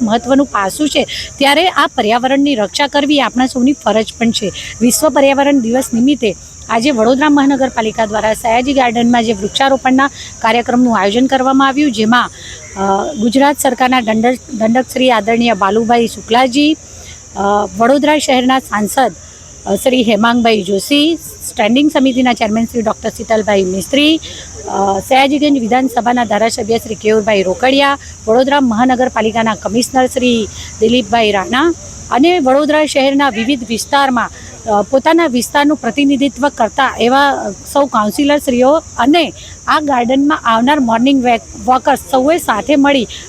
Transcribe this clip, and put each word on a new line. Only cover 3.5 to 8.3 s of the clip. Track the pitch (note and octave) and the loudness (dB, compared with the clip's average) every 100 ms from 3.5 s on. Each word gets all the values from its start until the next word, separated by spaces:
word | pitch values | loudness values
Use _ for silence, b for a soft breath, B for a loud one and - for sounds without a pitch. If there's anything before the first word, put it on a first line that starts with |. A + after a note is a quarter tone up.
| B3+ B3 | 0 0
ફરજ | C#4+ A3 G#3+ G#3+ - | 0 0 0 -2 -2
પણ | A#3 | -2
છે. | A3 G3 B B B | -2 -6 B B B
વિશ્વ | A#3+ - D#4 | 0 2 0
પર્યાવરણ | C#4 C#4 C#4 C#4 C#4+ | 2 2 4 2 2
દિવસ | A3+ B3+ C4+ | 2 -2 -2
નિમિત્તે | A3+ B3+ C#4 A3 E3+ B B - | 0 2 2 -2 -4 B B -4
આજે | A3+ B3+ | -2 0
વડોદરા | B3 A3 C4 D4+ | 2 2 2 4
મહાનગરપાલિકા | C#4+ C#4 C4+ C4 B3+ A3 A3 A3 | 4 4 2 0 -2 -4 -2 -2
દ્વારા | G#3+ G#3+ | 0 -2